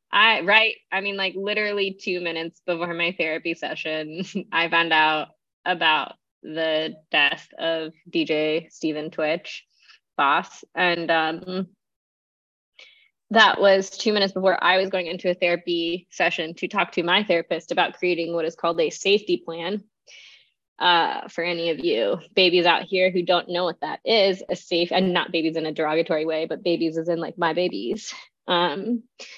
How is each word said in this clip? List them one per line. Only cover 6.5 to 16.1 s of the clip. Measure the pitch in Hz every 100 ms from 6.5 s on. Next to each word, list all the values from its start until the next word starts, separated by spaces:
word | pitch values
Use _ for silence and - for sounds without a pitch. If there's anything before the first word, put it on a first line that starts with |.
| 156 160 156 160 - _
death | 156 143 156 - -
of | 165 165 156 - 175
D | 170
J | 151 156 156 160 165
Steven | - 160 151 156
Twitch, | 165 151 170 - - - _ _ - _ -
Boss. | 143 156 185 - -
And, | - 180 170 165
um, | 165 160 165 180 185 190 _ _ _ _ _ _ _ _ _ _ - - _ _ _ _
that | 214 202 -
was | 202 190 190
two | - 220
minutes | 208 196
before | 185 185 -
I | 175 185
was | 190
going | 190 170
into | 180 185
a |
therapy | 180 175 175 175 170 165 175 -